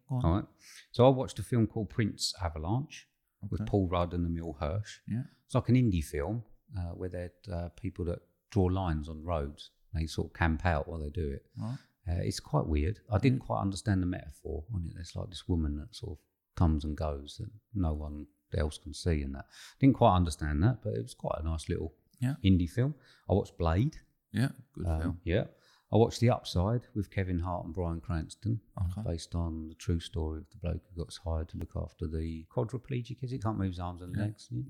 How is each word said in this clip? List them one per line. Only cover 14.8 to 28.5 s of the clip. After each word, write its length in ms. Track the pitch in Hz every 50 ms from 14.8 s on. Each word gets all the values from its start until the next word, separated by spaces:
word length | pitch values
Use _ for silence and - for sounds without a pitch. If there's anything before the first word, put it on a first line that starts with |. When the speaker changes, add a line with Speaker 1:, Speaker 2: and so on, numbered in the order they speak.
| 85
Speaker 2:
it. 80 | 78 -
It's 160 | - 85 - -
like 140 | 92 92 -
this 200 | - - - -
woman 260 | 92 82 80 73 73
that 160 | 73 73 - -
sort 240 | - - - 78 -
of 40 | _ _ _ _ _ _ _
comes 300 | - 92 80 78 73 76
and 100 | 78 76
goes 420 | 71 80 76 73 69 71 73 -
that 120 | - - 104 - 107 _ _ -
no 200 | 101 92 80 76
one 340 | 76 76 76 73 76 73 - _ _ _ _ -
else 220 | - 78 78 -
can 160 | - - 76 -
see 280 | - - 90 82 73 69
and 120 | 67 69
that. 120 | 71 - - - - - - - -
Didn't 160 | 135 135 127
quite 180 | - 123 113 90
understand 480 | 90 87 85 80 - 80 76 76 73 90
that, 180 | 117 123 -
but 120 | - 107 107
it 80 | 113
was 120 | 117 123 -
quite 240 | - - - - -
a 40 | 80
nice 240 | 80 80 80 -
little 260 | - 87 80 82 85 - _ _ _ _ -
Speaker 1:
Yeah. 160 | 123 127 143 - -
Speaker 2:
indie 240 | 95 95 85 90 87
film. 240 | - 117 123 143 151 - - - - _ _ -
I 40 | 92
watched 240 | 101 - - -
Blade. 400 | - 87 82 80 92 123 156 - - - _ _ _ _ _
Speaker 1:
Yeah, 200 | - 104 120 - - - - _ -
good 120 | - 87
Speaker 2:
Um, 140 | 85 80 80
Speaker 1:
film. 200 | 82 90 87 85 -
Speaker 2:
yeah. 220 | 85 85 110 - - - _ _ _ _ _ _ _ -
I 40 |
watched 240 | 104 117 - - -
The 80 | 117 120
Upside 580 | 120 - - - - 90 87 104 120 120 - - -
with 160 | 107 95 -
Kevin 280 | - 101 95 92 90 87
Hart 260 | 87 90 87 90 87
and 80 | 85 82
Bryan 260 | 92 87 82 82 82
Cranston, 600 | - - 87 80 78 - - - - 104